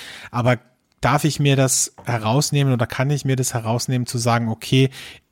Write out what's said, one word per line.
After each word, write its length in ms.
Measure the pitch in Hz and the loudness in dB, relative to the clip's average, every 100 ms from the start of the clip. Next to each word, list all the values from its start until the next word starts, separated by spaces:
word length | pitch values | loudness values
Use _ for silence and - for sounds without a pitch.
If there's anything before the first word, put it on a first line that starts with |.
| - - - | -18 -18 -10
Aber 280 | 117 120 123 - _ _ _ | -2 0 0 -4 _ _ _
darf 240 | - 143 156 | 0 2 0
ich 160 | - | 2
mir 160 | 143 135 | 2 4
das 380 | 135 - - - - | 2 0 -2 -6 -6
herausnehmen 680 | 120 107 127 147 147 139 | -4 0 0 2 2 2
oder 140 | 123 117 | 2 0
kann 240 | - 135 | -2 -2
ich 140 | 147 131 | 0 0
mir 120 | 131 | 0
das 160 | 127 | -2
herausnehmen, 540 | 120 113 120 - 127 120 | -4 -2 -2 0 -2 -2
zu 120 | 123 | -2
sagen, 300 | 117 117 117 | 0 0 0
okay, 420 | 110 - 131 135 - - - _ | -4 0 2 2 0 -18 -20 _